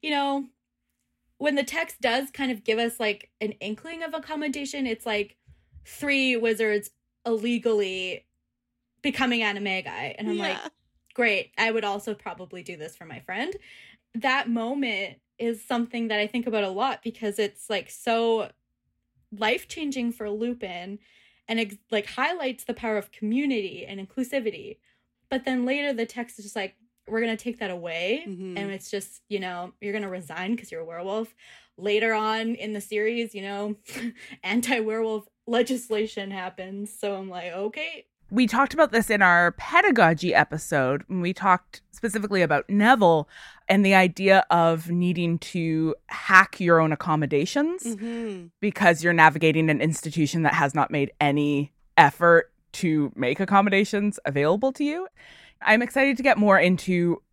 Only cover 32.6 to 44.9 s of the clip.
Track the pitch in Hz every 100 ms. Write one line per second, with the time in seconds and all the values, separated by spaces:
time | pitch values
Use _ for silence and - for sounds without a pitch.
32.6 | 208 208 202 214 214 233 233 208 196 202
33.6 | 208 208 - 269 240 - - - 185 220
34.6 | 240 247 220 220 220 220 - _ - 233
35.6 | 247 254 - 214 214 214 196 196 185 185
36.6 | 185 196 208 - 202 196 190 180 175 170
37.6 | 208 269 320 320 _ _ _ 202 240 233
38.6 | 277 302 302 226 214 208 190 175 175 -
39.6 | - 330 403 240 175 165 180 - 147 156
40.6 | - 151 127 139 - 185 175 185 196 180
41.6 | _ - _ - 233 214 202 196 165 147
42.6 | - 202 208 254 190 160 147 - - -
43.6 | - 196 196 190 185 185 190 190 - 175
44.6 | 165 165 165